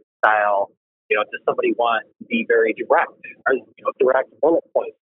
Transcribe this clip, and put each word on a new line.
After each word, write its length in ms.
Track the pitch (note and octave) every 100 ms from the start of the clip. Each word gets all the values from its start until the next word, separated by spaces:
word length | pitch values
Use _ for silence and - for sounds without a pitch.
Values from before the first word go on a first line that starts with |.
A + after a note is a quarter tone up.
| _ _
style. 480 | A2 G#2+ G#2 G2 G2 _ _ _ -
You 80 | G#2+
know, 60 | G#2
does 140 | A2+ -
somebody 280 | B2+ B2 A2
want 300 | A#2+ A2+ - _
to 60 | A2
be 200 | A#2 A2
very 260 | A#2 A2+
direct? 400 | G#2+ A2 D#3 C#3+ - - - B2+
Or, 80 |
you 300 | A#2+ - _
know, 80 | - -
direct 320 | C3 C3 - _
bullet 220 | D3+ E3+ -
points? 240 | B2 G2+ - _